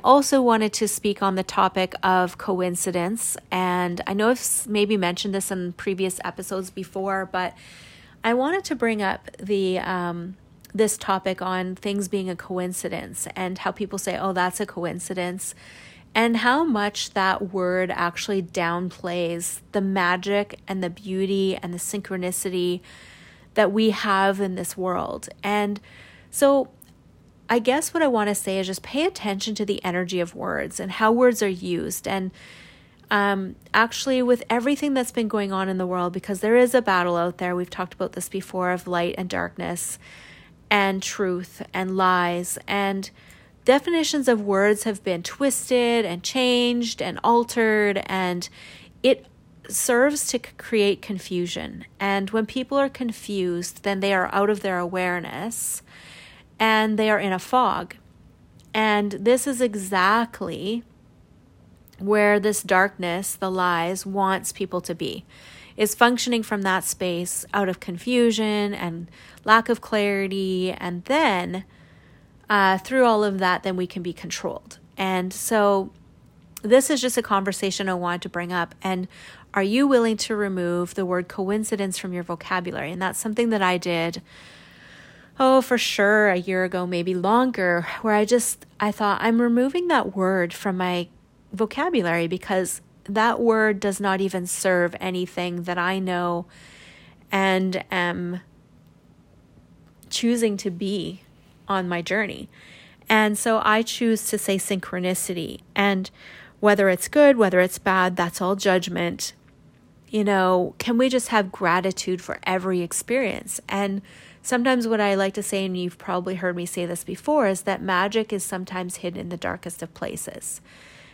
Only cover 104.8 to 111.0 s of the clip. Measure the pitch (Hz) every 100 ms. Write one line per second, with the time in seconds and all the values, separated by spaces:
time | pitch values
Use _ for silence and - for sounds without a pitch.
104.8 | - 185 180 185 - 180 160 - - -
105.8 | 202 196 190 - - - - - 208 202
106.8 | 196 180 - 294 285 247 196 180 180 -
107.8 | 202 185 185 185 170 - 185 196 202 185
108.8 | 180 175 170 - - - _ _ - _
109.8 | _ _ - 214 208 196 185 185 180 -
110.8 | - 233